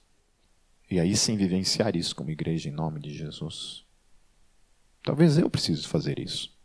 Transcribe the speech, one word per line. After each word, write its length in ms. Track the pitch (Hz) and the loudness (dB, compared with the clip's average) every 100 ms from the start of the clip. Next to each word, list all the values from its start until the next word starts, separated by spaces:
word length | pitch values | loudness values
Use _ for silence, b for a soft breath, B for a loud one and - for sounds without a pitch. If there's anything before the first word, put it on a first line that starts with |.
| _ _ _ _ _ _ _ _ - | _ _ _ _ _ _ _ _ -4
E 100 | 92 | 2
aí 160 | 85 110 | 2 2
sim 200 | - 107 | 2 2
vivenciar 600 | 98 92 92 - 110 85 | 2 2 0 0 2 0
isso 180 | 82 | -2
como 160 | - 69 | -4 -6
igreja 380 | 78 78 82 73 | -4 -2 -2 -4
em 40 | |
nome 280 | 73 80 78 | -4 -4 -4
de 100 | 73 | -8
Jesus. 720 | 76 76 - 76 - - - - _ _ - _ _ _ _ _ _ _ _ | -8 -10 -8 -10 -10 -12 -14 -18 _ _ -20 _ _ _ _ _ _ _ _
Talvez 340 | - 143 170 147 | -2 6 6 6
eu 140 | - | 4
precise 360 | - - 151 - | 2 0 -2 0
fazer 320 | 165 - - | -2 0 -4
isso. 340 | - - - _ | -6 -8 -10 _